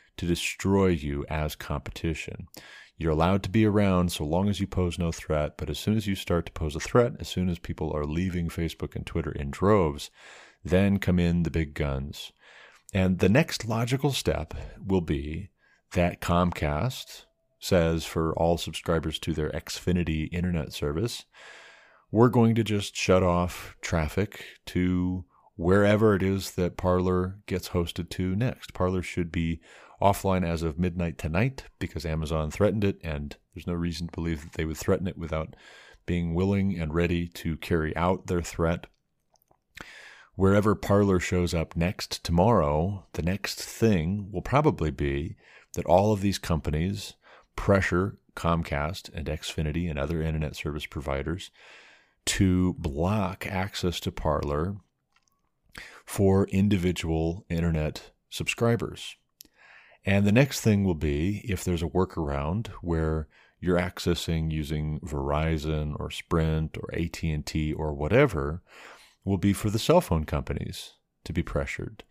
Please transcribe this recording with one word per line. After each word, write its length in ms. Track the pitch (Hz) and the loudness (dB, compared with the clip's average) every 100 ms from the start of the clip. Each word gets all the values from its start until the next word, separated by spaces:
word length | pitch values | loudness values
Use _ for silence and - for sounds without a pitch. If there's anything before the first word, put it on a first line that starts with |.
| _ - | _ -6
to 100 | 87 | -2
destroy 640 | 85 - - 98 98 92 | 0 -2 -2 2 4 4
you 360 | 82 73 71 - | 2 -2 -4 -4
as 240 | 78 76 | -4 -4
competition. 920 | - - 73 - - 82 78 - - 87 - - - - - | -6 -6 -6 -8 -4 -4 -4 -8 -12 -16 -20 -20 -20 -20 -4
You're 120 | 80 | 0
allowed 320 | 78 87 98 | 4 4 4
to 40 | 92 | 2
be 160 | 110 | 4
around 460 | 107 104 98 90 87 | 4 4 4 4 2
so 140 | - | 0
long 240 | 76 85 101 | -2 0 0
as 100 | 95 | -2
you 80 | 98 | -2
pose 320 | 95 87 85 | -2 -2 0
no 140 | 85 | -4
threat, 440 | - - 76 73 - | -4 -2 -2 -2 -4
but 140 | 76 | -8
as 80 | 73 | -4
soon 180 | - 110 | -2 0
as 120 | 101 | 0
you 80 | 95 | -4
start 300 | - 85 - | 0 -2 -2
to 60 | |
pose 220 | - 78 | -6 -6
a 60 | 78 | -6
threat, 320 | - 131 107 - | 0 2 2 -2
as 80 | 85 | -8
soon 200 | 92 90 | -2 -2
as 120 | 85 | -2
people 320 | - 82 80 | -6 -6 -4
are 100 | 78 | -4
leaving 440 | 73 80 92 87 82 | -2 -2 -2 -2 -4
Facebook 480 | - 82 - 76 - | -4 -6 -6 -10 -10
and 100 | - | -6
Twitter 240 | 82 76 | -6 -4
in 220 | 69 71 | -6 -8
droves, 580 | - 95 104 80 71 - _ - - - _ | 0 4 4 4 -2 -10 _ -20 -20 -20 _
then 340 | - 92 98 196 | 0 4 4 2
come 220 | - 90 | 2 4
in 240 | 87 87 | 4 2
the 60 | 80 | 0
big 240 | 82 76 | 0 -2
guns." 580 | 73 71 67 69 - - _ - - - - - | -2 -2 -2 -6 -10 -18 _ -20 -20 -20 -20 -4
And 280 | 98 92 87 | 0 2 4
the 80 | 98 | 4
next 400 | 127 165 - 110 | 6 2 -2 -4
logical 420 | 110 120 131 147 | -2 0 0 0
step 420 | 135 - 76 80 - - - | 0 -2 -2 -4 -10 -12 -10
will 160 | 95 95 | 0 0
be 500 | 80 71 73 80 98 _ _ _ _ | 2 -2 -4 -8 -10 _ _ _ _
that 280 | 92 87 - | 0 0 0
Comcast 1040 | - 87 90 - 73 76 127 - - - - _ _ _ | 0 2 2 0 -2 0 -2 -4 -12 -18 -20 _ _ _
says 440 | - 92 82 82 | 2 4 4 2
for 320 | - 85 80 82 | -2 -2 0 2
all 220 | 85 82 | 2 2
subscribers 640 | - - - 82 78 - | -2 -6 -2 0 -2 -4
to 120 | - | -4
their 180 | 76 76 | -2 -4
Xfinity 800 | 82 - - - 90 80 80 78 | -4 -8 -6 0 0 0 -2 -2
internet 400 | 87 90 85 65 | -2 -2 -2 -4
service, 520 | - 73 78 117 - - - - - - - _ _ _ | -4 -4 -2 -2 -4 -14 -20 -20 -20 -20 -20 _ _ _
"We're 180 | 107 123 | 6 6
going 280 | 120 113 113 | 8 6 4
to 80 | |
just 320 | 104 104 - - | 2 -2 -4 -2
shut 260 | - 92 | 4 6
off 540 | 92 87 87 - - - | 6 2 0 -4 -14 -14
traffic 640 | - 85 76 - 104 - - - - | -2 0 0 -2 -4 -6 -18 -18 -4
to 580 | 90 92 92 90 92 - _ _ | 0 2 2 0 -4 -8 _ _
wherever 640 | - 85 101 101 104 110 95 | -2 4 6 6 6 6 4
it 60 | |
is 260 | 95 98 - - | 2 0 -2 -2
that 200 | 90 - | -2 0
Parler 640 | 92 90 92 90 92 104 - | 2 2 4 2 0 -6 -6
gets 220 | 92 - | -6 -2
hosted 420 | 90 85 - 85 | -2 -2 -4 -8
to 240 | - 92 | -4 -2
next." 400 | 95 127 - - | 0 -2 -4 -10
Parler 280 | - 92 92 | -2 0 0
should 280 | - - 85 | -2 -4 -2
be 300 | 87 82 82 - - - - | -2 -2 -2 -8 -20 -20 0
offline 460 | 95 98 98 92 85 | 2 2 2 2 0
as 160 | 82 | 0
of 160 | 82 71 | -2 0
midnight 400 | 90 87 85 71 | -2 0 -4 -4
tonight 460 | 78 85 127 135 - - | -2 0 0 -2 -14 -10
because 260 | 87 80 80 | -8 -6 -4
Amazon 460 | 78 76 80 78 | -2 -2 -2 -2
threatened 320 | - 101 104 | 2 2 2
it, 160 | 101 95 | 0 -2
and 340 | 82 73 73 - _ | -6 -6 -8 -12 _
there's 140 | 90 90 | -10 -6
no 60 | |
reason 340 | 87 87 82 85 | -2 -2 -4 -6
to 60 | |
believe 300 | - 85 78 | -4 -4 -4
that 100 | 82 | -6
they 120 | - | -6
would 120 | 80 78 | -6 -4
threaten 320 | - 90 90 | -2 0 -2
it 100 | - | -6
without 380 | 82 80 78 - - - - - - | -6 -4 -6 -12 -20 -20 -20 -12 -4
being 280 | 87 85 | -2 0
willing 440 | 82 95 98 98 87 | 0 2 2 0 -2
and 160 | 78 | -2
ready 320 | 82 87 87 87 | 0 2 0 -2
to 300 | - 82 76 | -6 -6 -4
carry 400 | - 85 78 78 | -2 0 0 0
out 320 | 87 95 - | 0 0 -2
their 120 | 87 | -4
threat. 460 | 82 - 82 85 - _ _ _ _ _ _ _ _ - - - - - - - | -4 -2 0 -2 -6 _ _ _ _ _ _ _ _ -20 -20 -20 -20 -20 -14 2
Wherever 400 | 95 101 104 90 | 4 6 4 2
Parler 420 | - 101 101 92 | 4 4 6 4
shows 340 | - 90 87 | 2 0 2
up 220 | 85 78 | 0 -2
next 480 | 82 87 - - - | 0 0 -2 -8 -8
tomorrow, 880 | - 85 107 107 73 76 92 101 - | 0 4 6 6 4 2 0 -4 -8
the 80 | - | -4
next 380 | 82 98 - - | -2 -2 -6 -10
thing 720 | - - 113 92 80 101 98 | -12 2 4 4 2 -2 -4
will 100 | 92 | -8
probably 520 | - 135 151 98 78 | -2 2 2 0 -2
be 420 | 65 71 69 82 - _ - _ | -2 -2 -2 -4 -10 _ -20 _
that 140 | - - | -6 4
all 260 | 90 107 | 6 6
of 80 | 104 | 2
these 180 | 98 92 | 0 -2
companies 760 | - 80 85 76 90 101 - - _ - _ - | -2 -2 0 -2 -2 -4 -10 -16 _ -20 _ -2
pressure 640 | - 98 - 87 101 - _ - | 2 4 4 0 0 -6 _ -4
Comcast 760 | 85 85 82 71 73 101 - | 0 0 -2 -4 -4 -6 -12
and 140 | 82 73 | -8 -6
Xfinity 640 | 76 - - 78 80 87 | -6 -6 -4 -2 -2 -2
and 80 | 71 | -2
other 240 | 71 82 | -2 -2
internet 320 | 80 78 76 | -2 -2 -4
service 320 | - 78 76 - | -6 -6 -8 -8
providers 640 | 80 69 69 71 87 - _ - - - _ _ _ - | -8 -4 -4 -4 -6 -10 _ -20 -20 -20 _ _ _ -4
to 480 | - 95 92 90 | 2 4 4 2
block 720 | - 82 69 87 107 92 95 - | 0 -4 -2 0 0 -2 -6 -6
access 500 | 95 101 - 90 - | -4 -4 -4 -4 -4
to 140 | 95 | -6
Parler 640 | - 80 73 71 73 90 104 - _ _ _ _ _ _ _ _ - - - | -2 0 0 0 -2 -2 -6 -14 _ _ _ _ _ _ _ _ -20 -20 -20
for 420 | - - 98 95 101 | -6 2 4 6 4
individual 960 | 98 101 101 90 85 82 80 80 85 - | 4 4 4 2 0 0 0 0 -2 -4
internet 640 | 85 85 80 76 - - _ _ | -2 0 0 -2 -6 -14 _ _
subscribers. 840 | - 82 - 117 117 53 - - - _ - - _ - - _ _ - | -8 -6 0 0 0 -2 -10 -14 -18 _ -20 -20 _ -20 -20 _ _ 0
And 180 | 98 | 4
the 80 | 101 | 6
next 300 | 113 139 - | 6 4 2
thing 220 | 113 101 | 2 4
will 100 | 95 | 2
be, 480 | 78 78 71 92 104 | 0 0 0 0 -2
if 200 | - 92 | -4 -4
there's 180 | 90 85 | -2 -2
a 60 | 82 | 0
workaround 800 | 90 92 - 73 71 73 101 113 - | 0 0 -2 -2 -2 -2 -4 -6 -8
where 480 | 85 82 80 78 76 _ _ _ | -2 0 2 0 -4 _ _ _
you're 160 | 87 87 | 2 2
accessing 760 | 90 - 90 85 - 82 80 | 0 -2 -2 0 0 -2 0
using 500 | 78 73 76 76 76 | -2 -2 -4 -4 -6
Verizon 960 | 73 73 69 73 80 78 76 76 73 73 | -6 -4 -2 0 0 -2 -2 -2 -4 -6
or 120 | 76 | -8
Sprint 680 | - - 82 80 78 78 - | -10 -2 0 2 0 -4 -8
or 100 | - | -8
A 140 | - 85 | -6 -6
T 220 | - 80 | -4 -4
and 140 | 76 | -4
T 300 | - 80 76 | -4 -2 -2
or 180 | 76 78 | -2 -4
whatever, 680 | 71 76 120 143 78 69 87 - - - - - _ | -4 2 4 4 0 -4 -6 -10 -20 -20 -20 -20 _
will 140 | 92 95 | -2 2
be 160 | 101 | 2
for 160 | 98 107 | 2 0
the 100 | 107 | 0
cell 220 | - 175 | 4 4
phone 240 | - 82 | 4 0
companies 680 | 76 76 65 - - - - - _ _ | 0 -4 -4 -6 -8 -10 -16 -20 _ _
to 80 | - | -6
be 80 | 82 | -4
pressured. 600 | - 73 69 - - - - | -2 -4 -4 -6 -10 -12 -20